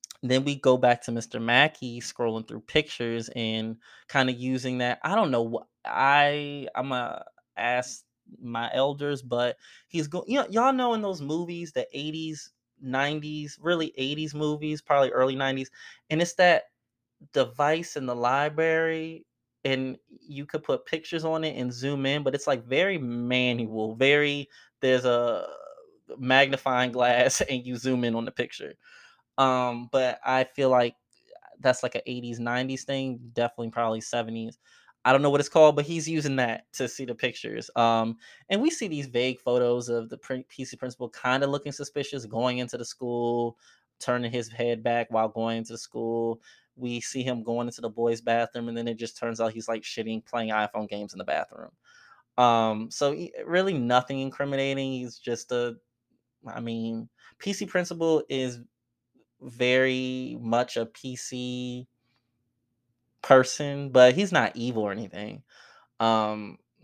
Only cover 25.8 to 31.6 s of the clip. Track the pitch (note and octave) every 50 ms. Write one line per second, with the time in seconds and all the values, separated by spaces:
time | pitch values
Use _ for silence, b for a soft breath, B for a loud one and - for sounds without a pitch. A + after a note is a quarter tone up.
25.8 | - - _ _ _ - - - B2 B2+ C3 C3+ C#3 C3+ C3+ - - C3+ B2+ B2
26.8 | B2+ B2 A#2 B2 B2 B2 A#2+ B2 B2+ C3 - - F#3 - C3+ B2 A#2+ B2+ B2 A#2+
27.8 | B2 C3 B2+ B2 A#2+ A#2+ A2+ A2+ A#2 - - - B2 - - - - D2 - _
28.8 | B B B B B B B B B B _ - C3+ C3 B2+ B2+ B2+ B2 A#2+ A#2+
29.8 | B2 A#2 - C3 C3 B2 - - - B2+ C3 C3 B2+ - - - C3+ C3 B2+ B2
30.8 | A#2+ A#2+ - _ _ _ _ _ _ - - - - - - -